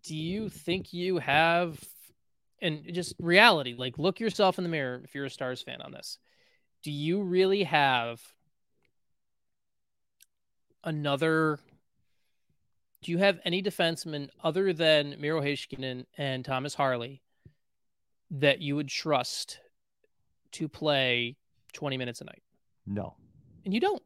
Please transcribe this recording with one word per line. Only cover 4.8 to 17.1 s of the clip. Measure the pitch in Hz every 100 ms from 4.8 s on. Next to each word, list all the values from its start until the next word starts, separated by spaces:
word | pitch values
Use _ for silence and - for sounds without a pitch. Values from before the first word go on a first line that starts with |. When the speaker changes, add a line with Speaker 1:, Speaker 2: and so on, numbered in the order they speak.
| 131 123
Speaker 1:
if | -
you're | 139 139
a |
Stars | - 131 127
fan | - 127
on | 131
this. | - - - _ _ _ _ _ _
Do | -
you | 143 151 190
really | 190 180 190 202
have | 180 160 139 127 117 117 - _ _ _ _ _ _ _ _ _ _ _ _ _ _ _ _ _ _ _ _ _ _ _ _ _
another, | - 156 147 139 160 160 156 147 _ _ _ _ _ _ _ _ _ _ _ _ _ _
do | -
you | 170
have | 196 170
any | 185 175
defenseman | 196 - 170 165 170 151 139 _
other | 165 156 196
than | 160 165 151 143 143
Miro | 147 160
Heiskanen | 143 143 - 131 131 127 127 -
and | 139 131 127
Thomas | 131 143
Harley | - 139 123 117